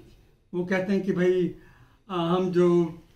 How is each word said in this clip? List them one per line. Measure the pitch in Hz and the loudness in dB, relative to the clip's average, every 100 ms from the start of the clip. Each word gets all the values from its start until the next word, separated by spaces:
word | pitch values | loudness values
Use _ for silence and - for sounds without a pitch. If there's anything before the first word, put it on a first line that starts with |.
| - - _ _ _ | -18 -20 _ _ _
वो | 175 180 | -6 -2
कहते | 190 185 | -2 0
हैं | 196 | -2
कि | 190 | 0
भाई, | 180 180 185 175 - - - - _ - | 0 2 2 0 -6 -20 -20 -20 _ -10
आ, | 180 165 | -4 -2
हम | 185 185 | 0 0
जो, | 175 175 175 165 - - | 2 4 4 0 -6 -20